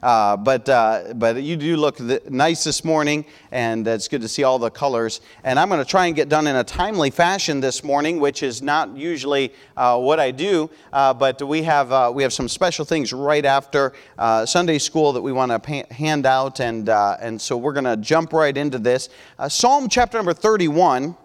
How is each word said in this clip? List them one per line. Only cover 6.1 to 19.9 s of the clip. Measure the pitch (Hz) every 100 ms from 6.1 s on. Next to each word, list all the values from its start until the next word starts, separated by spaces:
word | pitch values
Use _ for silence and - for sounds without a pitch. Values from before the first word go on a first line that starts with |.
| 151
get | 143
done | 156 151
in | 135
a | 117
timely | - 185 208 143
fashion | - 175 196 - 143
this | 131 - 147
morning, | 143 151 170
which | 143 139
is | 139 113
not | 139 151 127 131
usually, | 160 160 135 139 131 - - -
uh, | 123 123
what | 127 160
I | 139
do, | 131 185 180 156 - -
uh, | 139 135
but | 127 135 131
we | 139 156
have, | 160 147 131
uh, | 131 123
we | 127
have | 135
some | - 123
special | - - -
things | 151 165 123
right | 127 143 151 143
after, | 135 135 147 139 - - -
uh, | 113 113 113
Sunday | 180 175 151
school | - 160 151
that | 127
we | 135
wanna | 131 127 117
pa-, | - 143 -
hand | 123 156 151 135
out, | 131 135 131
and, | 120 113 107
uh, | 107 101 95
and | 117 113
so | - 123
we're | 131
gonna | 139 131 110
jump | 107 156 160
right | 160 151 139
into | 147 127
this. | 113 127 - - - _
Uh, | 135
Psalm | - 240 285
chapter | 254